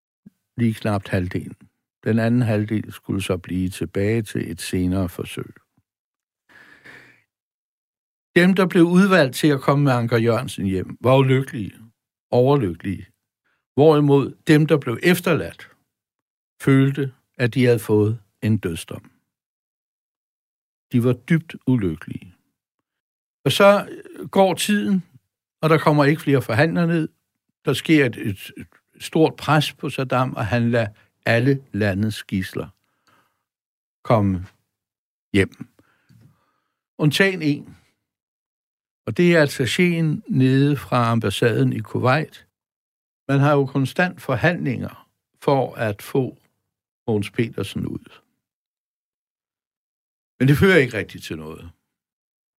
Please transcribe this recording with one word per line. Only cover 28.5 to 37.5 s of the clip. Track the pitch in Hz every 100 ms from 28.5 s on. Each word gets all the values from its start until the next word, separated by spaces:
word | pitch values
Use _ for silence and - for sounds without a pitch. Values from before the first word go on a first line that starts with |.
| -
et | - _ _ _
stort | - 170 160 -
pres | - 156 139
på | - 147
Saddam, | - 131 127 131
og | 127 113
han | 120 117
lader | 120 110 - _ _
alle | - 117 131 135 -
landets | 101 104 95 107 -
gidsler | - 98 92 - - _ _ _ _ _ _ _ _ _ _ _ _ _
komme | - 117 101 92 92 _ _ _ _ _ _ _ _
hjem. | 98 92 - - _ _ _ _ _ _ _ _ _ _ _ _ -
Undtagen | 156 - 196 185
en. | 151